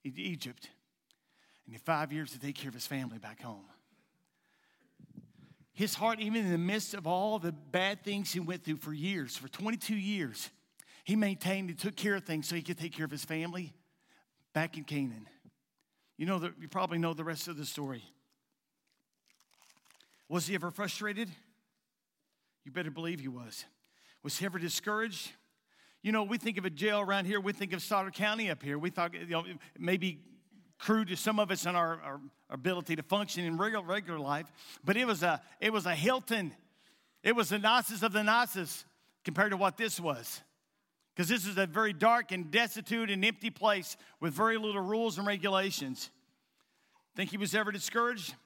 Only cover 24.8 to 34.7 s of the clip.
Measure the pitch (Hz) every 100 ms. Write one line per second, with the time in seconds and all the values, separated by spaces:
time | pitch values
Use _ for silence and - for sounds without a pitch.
24.8 | - 214 226 175 - - _ _ _ _
25.8 | _ _ 202 220 202 233 226 202 185 147
26.8 | 208 208 196 196 185 208 196 202 196 180
27.8 | - 208 190 - 208 220 214 151 143 147
28.8 | 170 - 175 175 170 165 175 170 - -
29.8 | 170 185 180 160 - - _ - _ _
30.8 | - 220 208 180 214 214 208 190 175 180
31.8 | 165 165 147 139 139 _ _ 139 139 180
32.8 | 165 160 151 202 208 170 175 165 208 220
33.8 | 170 202 175 165 139 143 170 - -